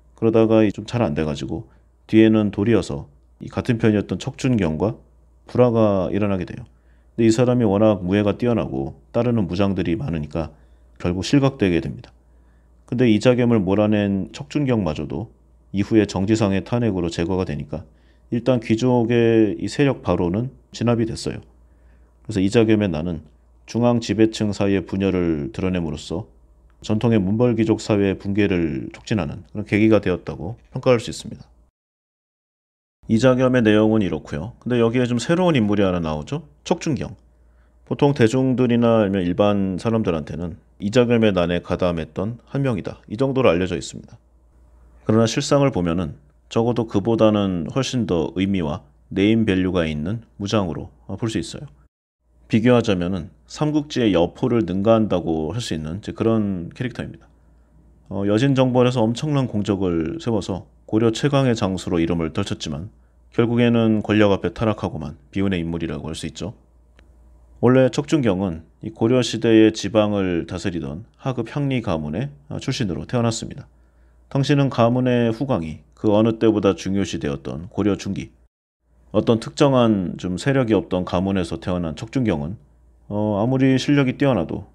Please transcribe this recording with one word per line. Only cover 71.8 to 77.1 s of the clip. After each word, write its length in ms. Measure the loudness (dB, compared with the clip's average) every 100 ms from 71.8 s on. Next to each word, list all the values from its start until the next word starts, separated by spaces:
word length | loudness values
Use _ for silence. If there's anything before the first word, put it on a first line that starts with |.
가문의, 480 | -2 -4 -4 -6 -6 -10 -12
어, 100 | -8
출신으로 480 | -6 -4 -4 -6 -4
태어났습니다. 640 | -2 -2 -2 -8 -14 -18 _ _ _ _ _ _
당시는 400 | -2 2 2 2
가문의 600 | 2 2 2 2 2 2
후광이 480 | 0 -2 -2 -4 -12 -18
그 180 | _ 2
어느 260 | 4 4 4
때보다 360 | 2 4 2
중요시되었던 960 | 0 -2 -2 -4